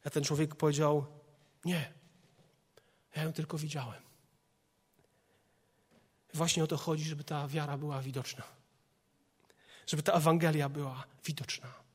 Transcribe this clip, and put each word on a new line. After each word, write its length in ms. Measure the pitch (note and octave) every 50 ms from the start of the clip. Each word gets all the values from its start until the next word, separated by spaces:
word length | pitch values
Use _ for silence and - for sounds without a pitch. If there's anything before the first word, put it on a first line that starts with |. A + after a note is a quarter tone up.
| _
A 60 | D3
ten 140 | - D3+ C#3
człowiek 300 | - D#3 C#3+ D#3 D3 D3+
powiedział: 520 | - - D3+ C#3+ C#3+ D#3 D3 D3 D3 C#3 - - - - - _ _ _ _ _ _ -
„Nie, 280 | E3+ F3+ E3 C3+ - - - _ - _ _ _ _ _ _ _ _ _ _ _ _ _ - _ _ _ _ _ _ -
ja 60 | D3+
ją 100 | D#3 D#3+
tylko 260 | D#3+ - D#3 - - D#3
widziałem”. 440 | D#3 D3+ D3 D3 B2+ A#2 A2 - - - - _ _ _ _ _ _ _ _ _ _ _ _ _ _ _ _ _ _ _ _ _ _ _ _ _ _ _ _ _ _ _ _ _ _ _ _ _ _ _ _ _ _ _ -
Właśnie 300 | D3+ E3 E3+ - E3+ D#3
o 20 |
to 100 | D#3 E3+
chodzi, 280 | D3 - E3+ D#3+ D#3 D3+
żeby 200 | D#3+ D#3 D3 D3
ta 240 | - D#3 D3 C#3+ C#3
wiara 300 | C#3+ D#3 D3 C#3+ C#3+ C3+
była 240 | D3+ D3 C#3+ C3+
widoczna. 400 | C3 C3+ B2+ C3+ B2 - - - - - - _ _ _ _ _ _ _ _ _ _ _ _ _ _ _ _ _ _ _ - _ _ - - - -
Żeby 160 | - - D3+
ta 100 | D3+ -
Ewangelia 560 | F3 F3 D3 D#3+ D#3+ E3+ E3 D#3+ D#3 D3+ C#3+ C#3
była 360 | C#3+ D3 C#3+ C3+ C3 C3 C3+ - - - -
widoczna. 480 | - D3 - B2+ - - - - B2 B2 - - _